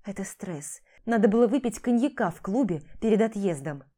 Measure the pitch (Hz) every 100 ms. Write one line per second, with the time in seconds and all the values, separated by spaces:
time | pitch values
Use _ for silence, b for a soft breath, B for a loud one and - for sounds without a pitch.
0 | - 196 190 - 185 151 147 - b b
1 | - 233 214 226 240 262 240 - - 233
2 | 277 - 196 - - 220 233 160 b b
3 | 220 208 220 214 196 147 139 143 -